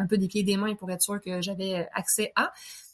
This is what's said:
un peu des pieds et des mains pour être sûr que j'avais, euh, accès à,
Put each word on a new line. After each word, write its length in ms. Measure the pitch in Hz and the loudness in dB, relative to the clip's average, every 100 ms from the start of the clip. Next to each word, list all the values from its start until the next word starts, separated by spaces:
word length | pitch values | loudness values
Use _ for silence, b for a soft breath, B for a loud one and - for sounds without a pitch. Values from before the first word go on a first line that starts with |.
un 60 | 185 | 2
peu 100 | 208 | 2
des 100 | 190 | 2
pieds 120 | 208 | 2
et 40 | 196 | 2
des 120 | 196 | 2
mains 160 | 214 208 | 0 -4
pour 140 | 185 | -4
être 120 | 180 | 0
sûr 180 | - 202 | 0 -2
que 200 | 185 180 | -4 -4
j'avais, 340 | 180 190 190 180 | -2 -2 -2 -2
euh, 80 | - | -2
accès 380 | - - - 214 - | -2 0 2 2 2
à, 160 | 320 B B B B | 2 B B B B